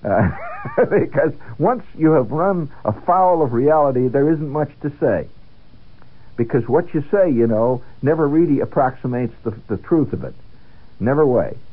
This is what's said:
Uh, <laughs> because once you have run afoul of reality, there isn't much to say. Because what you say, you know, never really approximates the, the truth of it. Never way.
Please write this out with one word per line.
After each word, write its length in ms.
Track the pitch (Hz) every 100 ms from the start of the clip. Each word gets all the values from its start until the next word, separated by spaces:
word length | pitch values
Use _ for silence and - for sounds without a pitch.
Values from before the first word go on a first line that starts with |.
Uh, 280 | 104 98 95 - - - - -
<laughs> 120 | 480
because 440 | - - 139 156 - - 117
once 260 | 170 247 - -
you 140 | 160
have 200 | 156 120
run 400 | 151 185 185 147 -
afoul 580 | - 107 - 180 185 170
of 120 | 143
reality, 540 | 117 139 156 143 123 127
there 240 | 110 147
isn't 180 | 160 151
much 220 | 143 147 -
to 100 | 151 -
say. 300 | 147 92 73 - - - - - - - - - - -
Because 320 | 120 131 110
what 260 | 139 175
you 100 | 160 143
say, 180 | 202 180
you 180 | 120 117
know, 360 | 107 117 127 - -
never 260 | 131 160 151
really 320 | 151 170 139
approximates 760 | - - 127 127 131 123 120 -
the, 80 | - 107 -
the 100 | 101
truth 360 | - 170 139
of 100 | -
it. 100 | 65 - - - - - - -
Never 260 | 104 143 147
way. 320 | 120 78 - -